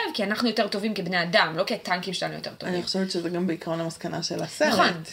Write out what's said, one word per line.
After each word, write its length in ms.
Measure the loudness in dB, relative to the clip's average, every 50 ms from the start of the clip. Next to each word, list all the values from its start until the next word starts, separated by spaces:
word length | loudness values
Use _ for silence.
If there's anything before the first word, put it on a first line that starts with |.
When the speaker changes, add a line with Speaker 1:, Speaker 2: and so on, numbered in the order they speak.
| 2 0 0
Speaker 1:
כי 100 | -2 0
אנחנו 240 | 0 0 2 2 2
יותר 200 | 2 2 2 0
טובים 260 | 0 -2 0 0 -2
כבני 280 | -2 -2 0 0 0
אדם, 300 | 2 4 4 4 4 4 2
לא 80 | 0 0
כי 100 | 0 -2
הטנקים 400 | -4 -2 -2 -2 -2 -2 -4 -4
שלנו 200 | -2 -2 -4 -4
יותר 200 | -6 -8 -10 -10
טובים. 200 | -8 -4 -2 -2
Speaker 2:
אני 80 | -2
חושבת 280 | -2 0 0 0 0 0
שזה 200 | 0 -2 -2 0
גם 160 | 0 0 0
בעיקרון 340 | 0 0 -2 -2 -2 -2 -2
המסקנה 420 | -2 -4 -6 -6 -6 -6 -4 -4
של 200 | -4 -2 -2 -4
הסרט. 260 | -4 -4 0 2 4 4
Speaker 1:
נכון. 220 | 6 6 4 4 2 0 -6 -12